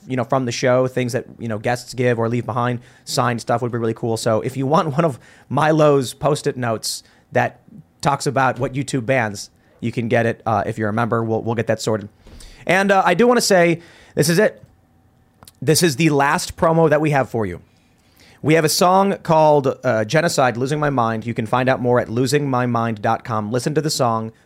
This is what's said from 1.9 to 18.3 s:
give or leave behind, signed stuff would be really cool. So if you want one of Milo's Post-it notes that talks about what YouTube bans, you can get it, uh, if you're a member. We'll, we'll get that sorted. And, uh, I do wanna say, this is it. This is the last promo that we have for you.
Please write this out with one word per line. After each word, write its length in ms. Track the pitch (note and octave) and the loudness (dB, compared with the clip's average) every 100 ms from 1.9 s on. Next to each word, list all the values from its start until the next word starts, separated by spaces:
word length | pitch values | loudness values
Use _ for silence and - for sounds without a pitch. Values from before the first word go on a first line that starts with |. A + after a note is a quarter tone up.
give 260 | A#2+ B2 A#2 | -2 0 0
or 80 | A2+ | 0
leave 180 | A#2+ A2 | -2 -4
behind, 360 | A2+ B2 A#2+ - - - | -2 -2 -4 -10 -20 -8
signed 340 | - B2 A#2 | -2 -2 -2
stuff 220 | - A#2+ | -2 -2
would 100 | B2 | -2
be 60 | A#2+ | -4
really 160 | A2+ | -4
cool. 240 | A2+ A#2+ A2 | -4 -4 -2
So 240 | A#2+ A2 | 0 -2
if 160 | A#2+ B2+ | -2 -4
you 100 | C3+ | 0
want 240 | D#3+ E3 | 0 0
one 140 | C#3 E3 | 0 -2
of 120 | A#2+ - - - | -2 -14 -20 -6
Milo's 640 | C#3 D#3 D#3 D3+ C#3 A#2+ | 0 2 4 4 4 0
Post-it 440 | - D3 D3+ D3 B2+ | -4 -2 -2 -4 -4
notes 440 | A#2+ A2 - - - _ _ | -4 -4 -6 -10 -14 _ _
that 300 | B2 B2 - _ - - _ | -2 -2 -4 _ -20 -20 _
talks 260 | D#3 C#3 D3 | -2 -2 -2
about 320 | B2+ C3 A2 | 0 0 0
what 140 | C3 | -4
YouTube 320 | B2+ C#3 C3+ A2+ | -6 -6 -4 -2
bans, 440 | C3 A2 G2+ - _ _ - | 0 -2 -6 -14 _ _ -10
you 120 | A#2+ | -8
can 180 | B2 A2+ | -4 -2
get 180 | A#2 A#2 | 0 0
it, 160 | A2 A2+ | -2 -2
uh, 180 | G#2 - | -2 -2
if 120 | A2+ | -4
you're 120 | G#2+ | -4
a 40 | |
member. 300 | A2 A#2 A#2 | -2 -2 -2
We'll, 180 | A2+ A2 | -2 -4
we'll 140 | A2 A2+ | -4 -4
get 120 | A2+ | -2
that 140 | A2 | -2
sorted. 280 | - A2 G#2 _ - - - - - | -2 -4 -6 _ -20 -20 -20 -10 -2
And, 240 | F3+ G3+ | 0 2
uh, 100 | G3 | 2
I 120 | F3 F3 | 2 4
do 100 | A#3+ | 4
wanna 160 | A#3+ | 4
say, 400 | - F#3+ F3 E3 - - - | 4 4 4 2 -6 -20 -8
this 160 | - D3 | -2 0
is 80 | E3+ | 2
it. 240 | A3 - - _ _ _ _ _ _ _ - - | 2 0 -20 _ _ _ _ _ _ _ -20 -6
This 220 | B2 D3+ | 0 2
is 140 | E3+ B2 | 2 2
the 160 | D#3+ | 2
last 440 | C#3+ C#3 E3+ - - | 2 2 0 -4 0
promo 320 | E3+ E3 D#3+ | 2 4 4
that 120 | D3 | 4
we 80 | D#3 | 2
have 180 | C#3+ A#2+ | 0 0
for 180 | A#2 G2+ | -2 -4
you. 140 | E2 - _ _ _ _ _ - | -8 -16 _ _ _ _ _ -20